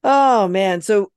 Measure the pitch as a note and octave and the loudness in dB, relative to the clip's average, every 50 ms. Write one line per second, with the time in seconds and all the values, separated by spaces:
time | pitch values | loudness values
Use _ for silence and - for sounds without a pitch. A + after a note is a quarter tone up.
0 | - B3 C4+ C#4 C4+ C4 B3+ A3+ G3+ F3+ F3+ F#3+ G3 F#3+ F3+ F3 E3 - G#3+ G#3 | -2 0 2 2 2 2 2 2 0 0 -2 -2 -2 -2 -2 -4 -4 -2 -2 -2
1 | G3 F#3+ _ | -2 -4 _